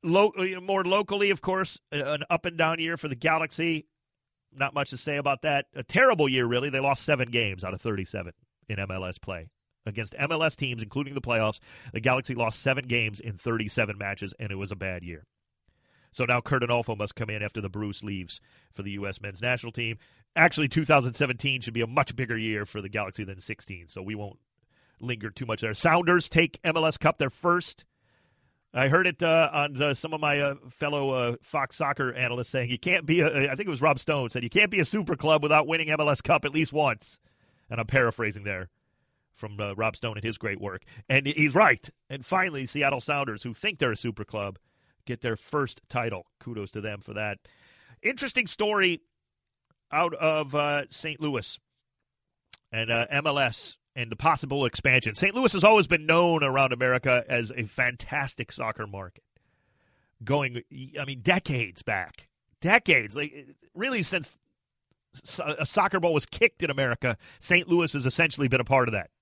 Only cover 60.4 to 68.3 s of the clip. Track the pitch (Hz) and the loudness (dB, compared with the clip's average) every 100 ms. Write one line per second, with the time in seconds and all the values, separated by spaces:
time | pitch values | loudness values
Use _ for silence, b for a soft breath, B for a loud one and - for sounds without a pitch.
60.4 | 139 120 - 139 131 147 139 135 113 170 | 0 -6 -12 -16 -14 -10 -8 -4 0 0
61.4 | - 135 110 87 - 101 87 - _ _ | 0 -4 -4 -6 -4 -4 -4 -12 _ _
62.4 | _ _ 165 226 - 143 107 110 147 143 | _ _ 4 4 6 2 2 -6 -8 -8
63.4 | 135 139 _ - 240 247 175 185 143 - | -20 -20 _ -6 -2 -2 -2 -4 -6 -16
64.4 | _ _ _ _ _ _ _ - - - | _ _ _ _ _ _ _ -20 -12 -8
65.4 | 147 151 151 - 190 190 170 151 - - | -4 -4 0 2 2 4 4 2 0 2
66.4 | 233 _ 160 139 131 117 127 110 B B | 2 _ -4 0 0 0 -2 -4 B B
67.4 | - 175 175 175 160 147 127 - 165 | 2 2 4 2 2 0 -2 2 0